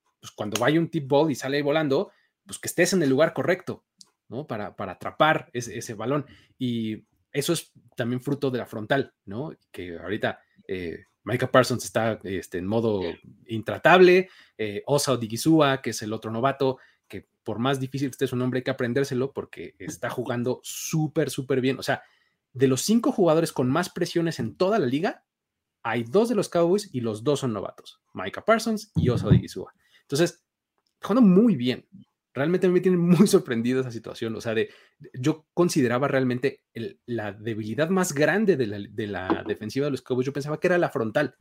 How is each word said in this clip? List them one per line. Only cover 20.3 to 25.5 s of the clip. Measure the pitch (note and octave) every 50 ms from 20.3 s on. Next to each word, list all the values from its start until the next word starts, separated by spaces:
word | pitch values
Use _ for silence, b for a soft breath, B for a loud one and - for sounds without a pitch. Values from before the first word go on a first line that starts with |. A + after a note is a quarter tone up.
| A#2+ B2 A#2+ B2 B2 - -
súper, | - - - - - - D#3+ D#3 D3+ - E3 D3+ C#3
súper | - - C3+ B2+ C#3 C3
bien. | B2 C3 C3 C3
O | -
sea, | - C3+ - b b b b b b b b b _ -
de | B2 C3 C3+
los | C3 B2+
cinco | - - G#3+ A#3 A#3 D4+
jugadores | - - F#3+ E3 D3+ D#3+ E3 D#3+ -
con | - C3 B2+
más | C3 D#3+ F3 -
presiones | - - F3+ E3 - E3+ E3+ E3 D#3 -
en | - A2 -
toda | - F#3 F#3 G#3+ A3+
la | D#3 -
liga, | C3 C#3+ E3+ A#3 D#4 - _ _ _ _ _ _